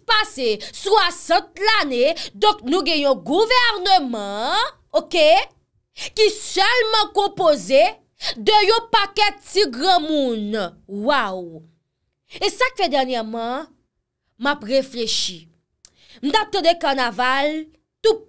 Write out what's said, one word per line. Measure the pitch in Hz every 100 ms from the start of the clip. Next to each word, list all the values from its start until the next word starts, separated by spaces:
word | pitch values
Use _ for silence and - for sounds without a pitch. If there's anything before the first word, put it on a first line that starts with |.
| -
pase | 440 427 - 240 208 -
swasant | - 392 415 359 - - 339 - -
lane. | 427 427 302 240 277 330 -
Donk | 202 415 415
nou | 247 349 285
gen | 311
yon | 285 262 165
gouvèneman, | 330 453 508 480 415 381 370 269 226 202 208 247 392 466 - _
oke, | 311 311 339 302 370 - _ _ _ _ -
ki | - - 427
sèlman | - - 370 392 494 440 440 415 415
konpoze | 403 392 339 285 180 269 359 - _ - -
de | 240 214 427 403
yon | 453 453
pakèt | 440 392 403 415 403
ti | - 370 330
granmoun. | 233 359 349 311 302 262 220 208 214 180 - -
Waw. | 202 220 285 208 185 175 160 160 _ _ _ _ _ _ -
E | 403
sa | 403 508
k | 508
fè | 349
dènyèman | 277 262 247 220 226 233 262 302 _ _ _ _ _ _ -
m | 262
ap | 285 214
reflechi, | 269 269 233 220 - - 175 165 _ _ _ - _ _ -
m | 277
t | 427
ap | 415
tande, | 392 330 339
kanaval. | 311 269 240 196 247 269 294 311 311 _ _ _
Tout | 440 440